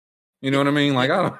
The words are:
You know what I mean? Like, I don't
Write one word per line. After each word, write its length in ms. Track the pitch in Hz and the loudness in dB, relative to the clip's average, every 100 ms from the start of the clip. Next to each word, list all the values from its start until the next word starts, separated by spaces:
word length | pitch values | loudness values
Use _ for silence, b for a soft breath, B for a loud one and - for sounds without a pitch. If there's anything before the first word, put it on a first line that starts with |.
| _ _ _ _ | _ _ _ _
You 100 | 135 | -2
know 80 | 139 | 0
what 80 | 143 | 2
I 40 | |
mean? 220 | 147 143 | 2 2
Like, 160 | 131 131 | 2 0
I 120 | 185 | 0
don't 120 | 170 | -2